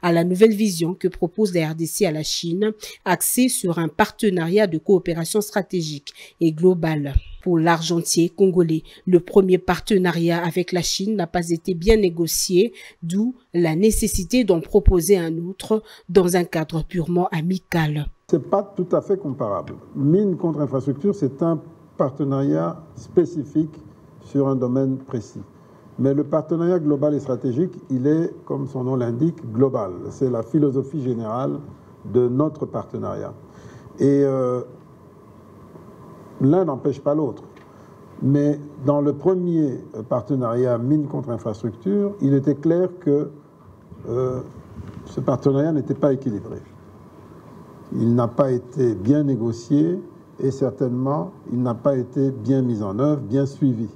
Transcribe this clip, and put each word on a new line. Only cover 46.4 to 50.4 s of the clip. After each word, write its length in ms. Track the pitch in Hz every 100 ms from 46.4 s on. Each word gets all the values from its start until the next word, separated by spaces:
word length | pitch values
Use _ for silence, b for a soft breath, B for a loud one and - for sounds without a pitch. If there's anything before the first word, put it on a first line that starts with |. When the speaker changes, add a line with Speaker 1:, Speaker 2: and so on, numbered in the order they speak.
| 107 - - - - - - - - - - - - - -
Speaker 2:
Il 240 | 127 117
n'a 140 | 120 117
pas 240 | - 139
été 420 | 123 - - 127
bien 280 | 104 101 147
négocié 760 | 143 127 117 113 - 143 160 190 - - - -